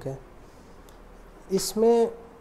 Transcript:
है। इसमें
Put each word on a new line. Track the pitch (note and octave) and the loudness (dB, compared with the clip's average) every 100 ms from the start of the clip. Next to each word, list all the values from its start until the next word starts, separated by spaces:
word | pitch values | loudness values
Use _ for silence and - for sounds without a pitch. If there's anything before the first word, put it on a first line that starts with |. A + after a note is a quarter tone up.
| C3+ | -8
है। | C3 - - - - - - - - - - - - - | -12 -14 -20 -20 -20 -20 -20 -20 -20 -20 -20 -20 -20 -4
इसमें | F#3+ - G#3+ A3+ A#3 A3+ - - - | -2 -2 2 4 4 2 -2 -18 -20